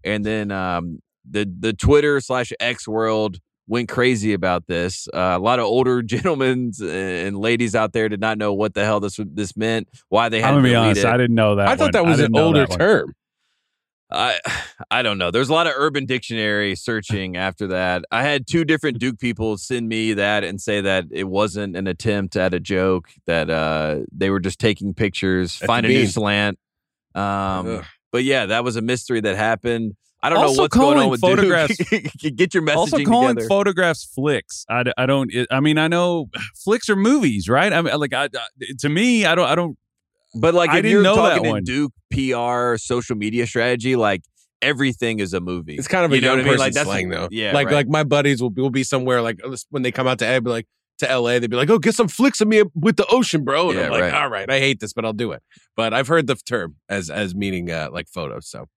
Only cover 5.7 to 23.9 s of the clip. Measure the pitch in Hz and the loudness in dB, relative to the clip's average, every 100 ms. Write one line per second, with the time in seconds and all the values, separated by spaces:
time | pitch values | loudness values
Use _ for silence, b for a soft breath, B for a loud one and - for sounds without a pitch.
5.7 | 120 127 123 117 113 185 147 131 127 120 | 0 2 0 -2 -2 0 0 0 0 -4
6.7 | 101 92 87 95 90 95 101 110 117 117 | -6 -6 -4 -4 -4 -4 -2 0 0 0
7.7 | 113 107 117 110 104 110 107 104 98 107 | 0 0 0 -2 -2 -2 0 -2 0 -2
8.7 | 101 104 104 101 - 101 80 98 - 110 | 0 0 0 -2 -6 -10 -6 -8 -4 -2
9.7 | 113 107 b _ 101 117 110 131 143 127 | -2 -6 b _ 0 2 0 2 4 6
10.7 | 120 110 101 110 123 123 117 107 101 98 | 6 4 4 2 2 2 4 4 4 2
11.7 | 262 302 214 170 147 147 113 160 147 139 | 2 2 4 4 4 4 4 4 4 2
12.7 | 90 180 196 - - _ _ _ _ _ | 2 2 2 0 -12 _ _ _ _ _
13.7 | _ _ _ _ - 120 95 - - - | _ _ _ _ -4 -2 -2 -4 -10 -10
14.7 | - - 120 117 101 87 90 131 160 170 | -18 -4 -2 0 -2 2 2 4 2 2
15.7 | 135 151 143 131 127 - 113 107 104 101 | 0 -2 -2 -4 -4 -4 -4 -2 0 -2
16.7 | 92 - 110 98 101 95 90 95 90 98 | -4 -4 -6 -4 -6 -4 -4 -4 -4 -4
17.7 | 92 92 90 - 113 139 143 123 165 151 | -2 0 -2 -4 -2 0 -2 -2 -2 0
18.7 | 156 151 117 127 113 123 104 113 104 - | 0 0 -2 -6 -4 -6 -4 -4 -4 -6
19.7 | 127 113 110 110 104 101 104 92 101 - | -6 -4 -2 -2 0 0 0 -2 -6 -4
20.7 | 104 98 95 85 80 95 95 104 95 101 | -2 0 -2 -2 -6 -4 -2 -2 -2 -8
21.7 | 90 95 87 113 104 95 104 92 90 - | -6 -6 -4 -2 -2 -2 -2 0 -2 -2
22.7 | 95 95 92 - _ - 82 80 80 78 | 0 2 0 -4 _ -2 -2 0 -2 0
23.7 | 78 78 | 0 -2